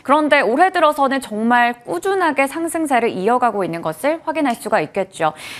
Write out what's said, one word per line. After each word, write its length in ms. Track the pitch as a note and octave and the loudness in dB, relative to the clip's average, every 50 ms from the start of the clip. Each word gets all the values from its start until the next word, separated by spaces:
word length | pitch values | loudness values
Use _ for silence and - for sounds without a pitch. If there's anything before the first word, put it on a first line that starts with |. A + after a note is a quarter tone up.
그런데 380 | - - C4+ G#3 D4+ D4 D4 C#4+ | -2 2 2 2 4 4 4 4
올해 300 | B3+ F#3+ A#3 C#4 F4+ F#4+ | 4 2 2 4 2 2
들어서는 500 | F#4+ F4+ D#4+ D4+ D4+ D4+ C#4 C4 C4+ C4+ | 4 4 2 2 4 2 0 0 0 -2
정말 640 | B3+ - G#3+ G#3 A3 A#3 B3 A#3+ A#3+ A#3+ A#3+ A#3+ - | -4 -6 -6 -2 0 2 4 4 4 2 0 -4 -6
꾸준하게 640 | - - F4 - G4 G4 F#4+ F4+ D#4+ C#4+ - C#4 C4+ | -6 -6 -4 -2 -2 0 0 0 0 2 0 0 0
상승세를 600 | C#4 E4 E4 E4+ - E4+ D#4+ C#4+ C4+ A#3+ A3+ A3+ | -2 -4 -4 -4 -2 -2 -2 0 0 0 2 0
이어가고 560 | A#2 F3+ F3+ G#3+ A#3+ B3 B3 A#3+ G#3 G3+ F#3+ | -2 -2 0 0 2 2 0 0 0 -2 -2
있는 180 | E3 E3 E3+ D#3 | -4 -4 -4 -6
것을 380 | D#3+ D#3 - - C#4+ D#4+ D#4+ - | -6 -6 -4 -4 -4 -4 -4 -6
확인할 320 | - D4+ D#4+ D4+ C4+ A#3 | -6 -4 -2 -2 -2 -2
수가 260 | A#3 - G#3+ A3 G3+ | -4 -2 -2 0 0
있겠죠. 520 | D#3+ C#3+ - G3+ F#3 - - - E3 D#3 D#3 - - - - - | 0 -2 -2 -4 -6 -6 -4 -2 -2 -2 -2 -4 -10 -16 -16 -16